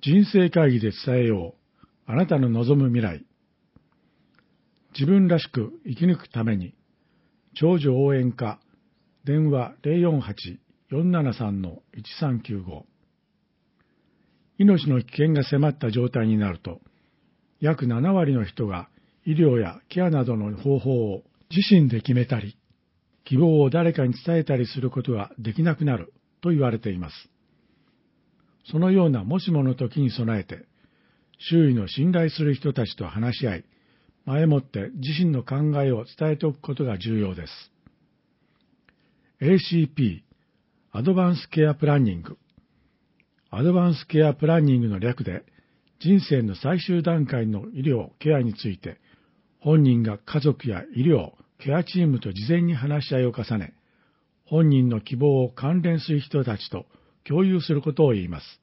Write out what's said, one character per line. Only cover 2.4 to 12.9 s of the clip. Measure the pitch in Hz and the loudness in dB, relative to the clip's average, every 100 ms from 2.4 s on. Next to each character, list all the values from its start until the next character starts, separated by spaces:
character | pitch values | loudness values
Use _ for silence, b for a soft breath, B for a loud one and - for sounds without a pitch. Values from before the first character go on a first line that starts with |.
の | 127 | 2
望 | 113 117 143 | 0 2 2
む | 135 | 4
未 | 120 | 2
来。 | 110 80 - _ _ _ _ _ _ _ _ _ _ _ _ _ _ _ _ | -2 -6 -14 _ _ _ _ _ _ _ _ _ _ _ _ _ _ _ _
自 | - 139 | -4 2
分 | 196 185 | 4 4
ら | 170 | 2
し | - | 0
く | - 113 - 214 | -6 -6 -8 -12
生 | 120 | -2
き | 175 | 0
抜 | 175 | 0
く | - | -4
た | - 113 | -4 -2
め | 104 | -2
に。 | 87 - _ _ _ _ _ _ _ | -6 -14 _ _ _ _ _ _ _
長 | - 156 180 | -2 2 2
女 | 143 | 2
応 | 127 139 135 | 2 2 2
援 | 127 | -2
課。 | 110 113 107 _ _ _ _ _ _ 135 | -2 -8 -8 _ _ _ _ _ _ -4
電 | 147 156 | 0 2
話 | 139 120 - | 0 -2 -6
零 | 147 170 | -2 0
四 | 175 151 | 2 0
八 | 98 104 - 87 _ _ _ | -4 -10 -12 -18 _ _ _
四 | 135 175 | -2 0
七 | 175 143 | 0 0
三 | 107 107 98 | -2 -4 -4
の | 92 82 _ | -6 -12 _
一 | - 107 - | -20 -18 -6
三 | 151 123 | -4 -4
九 | - 104 | -6 -10
五。 | 90 73 - | -10 -16 -18